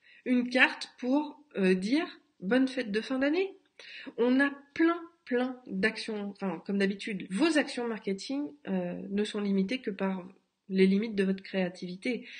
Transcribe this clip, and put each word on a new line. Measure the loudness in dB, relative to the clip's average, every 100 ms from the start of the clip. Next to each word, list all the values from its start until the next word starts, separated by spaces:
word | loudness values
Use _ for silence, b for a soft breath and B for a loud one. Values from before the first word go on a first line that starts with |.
| b b 0
Une | 2 2
carte | 4 4 4 -12 -8
pour, | 0 0 0 -8 _ 0
euh, | 4 4
dire « | 2 0 0 -8 _ -10
Bonne | 2 4 4
fête | 0 -2
de | -2
fin | -2 0
d'année ». | 2 2 -2 -4 _ -20 B B B 0
On | 4 4
a | 4 0 -10
plein, | 2 2 2 -4 _ -2
plein | 0 0 -4 -8
d'actions, | 0 0 0 -6 -6 -6
enfin, | -6 -4 -4 -2
comme | 0
d'habitude, | 0 0 -6 -6 -4
vos | 0 2 2
actions | 0 -2 -4
marketing, | -4 -4 -6 -4 -6 -6 -10 -4
euh, | -2 -2 -6 -6
ne | -2
sont | -2 -2
limitées | 0 2 2 -2
que | -4
par | -4 -2 -4 -8 -18 _ _ -4
les | 4 6
limites | 6 0 0
de | 0
votre | 0
créativité. | -4 -2 -2 -4 -12 -8 -6 -6 B